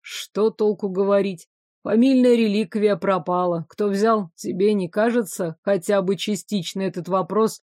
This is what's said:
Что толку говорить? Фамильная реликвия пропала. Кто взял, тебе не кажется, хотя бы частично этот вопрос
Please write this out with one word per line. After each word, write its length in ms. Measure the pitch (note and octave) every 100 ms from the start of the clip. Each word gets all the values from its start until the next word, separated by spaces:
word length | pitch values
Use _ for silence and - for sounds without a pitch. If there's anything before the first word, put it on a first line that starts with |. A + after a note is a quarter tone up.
Что 480 | - - - F#3+ G#3+
толку 400 | - G#3+ G3+ G3+
говорить? 580 | F#3 G3 G3+ G3 F3 - _ _ _
Фамильная 520 | - A3+ C4 C4 B3 A#3
реликвия 600 | A3 G3+ G#3+ G#3+ G#3 F#3+
пропала. 680 | G3 F#3 E3+ F3+ F3+ E3+ D#3+
Кто 180 | - G#3
взял, 440 | G3 A3 A3 F3 _
тебе 380 | - F3+ G3+
не 160 | G#3 F3
кажется, 680 | G#3 A#3 A#3+ G3 - E3+ D#3
хотя 380 | - G3+ E3+ G3+
бы 140 | F#3 F#3
частично 680 | - G3+ - G#3 E3+ F#3+
этот 260 | G3 F3 E3+
вопрос 540 | F#3+ E3+ G3+ F#3+ - _